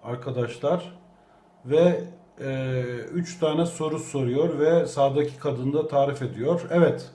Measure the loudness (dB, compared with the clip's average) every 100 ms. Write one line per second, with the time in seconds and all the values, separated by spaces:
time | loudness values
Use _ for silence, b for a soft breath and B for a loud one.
0 | -8 -8 -6 -4 -4 -2 -2 -2 -4 -18
1 | -20 b b b b _ 0 4 4 2
2 | -6 -16 _ -10 -6 -4 -2 -2 -4 -6
3 | -6 -6 -6 -2 0 2 -2 -2 -4 -4
4 | -6 -4 0 2 0 2 4 4 2 2
5 | 2 2 -2 -2 -4 -2 -2 0 0 2
6 | 2 0 -6 -4 0 0 0 4 4 4
7 | -8